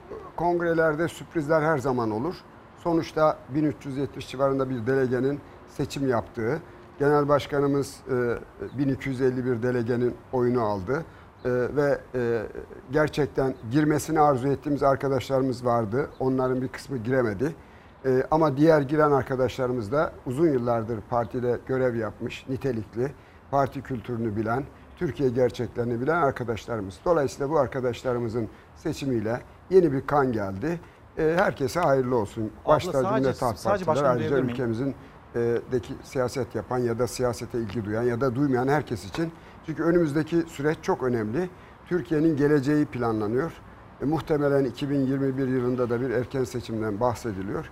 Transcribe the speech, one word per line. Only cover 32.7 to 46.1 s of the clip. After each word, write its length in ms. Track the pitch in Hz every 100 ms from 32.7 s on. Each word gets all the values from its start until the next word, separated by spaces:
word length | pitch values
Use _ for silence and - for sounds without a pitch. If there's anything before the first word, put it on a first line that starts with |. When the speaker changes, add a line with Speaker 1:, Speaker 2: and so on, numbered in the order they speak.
Speaker 1:
Başta 180 | 151 180
Speaker 2:
sadece, 160 | 143 185
Speaker 1:
Cumhuriyet 340 | 220 131 -
Halk 160 | 127 107
Speaker 2:
sadece 260 | - 202
Speaker 1:
Partileri, 20 | 175
Speaker 2:
başkanım 240 | 151 143
Speaker 1:
ayrıca 200 | 123 117
Speaker 2:
duyabilir 120 | 135
miyim? 120 | 127
Speaker 1:
ülkemizin, 400 | 120 120 110 135 - - - -
e, 260 | 120 117 117 -
deki 200 | 127 - 131
siyaset 520 | - 139 123 135 117
yapan 240 | 113 98 127
ya 200 | 120 113
da 80 | 123
siyasete 520 | - 123 113 120 123
ilgi 260 | 113 117
duyan 180 | 101 110
ya 180 | 123 120
da 140 | 135
duymayan 340 | 117 143 123 131
herkes 360 | 147 - 117
için 280 | 98 - 165 - - - -
çünkü 160 | 147
önümüzdeki 600 | 156 175 160 143 151 170 165
süreç 300 | - 147 165
çok 200 | - 185
önemli. 480 | 127 120 107 123 185 - - - -
Türkiye'nin 500 | 175 131 156 160 147
geleceği 500 | 143 147 131 151 147
planlanıyor. 640 | 127 117 110 104 120 165 - - - - -
E, 20 |
muhtemelen 600 | 131 156 - 151 143 139
iki 260 | 135 117 143
bin 100 | 143
yirmi 380 | 131 139 135 131
bir 100 | 131
yılında 420 | 131 123 127 120
da 100 | 117
bir 100 | 131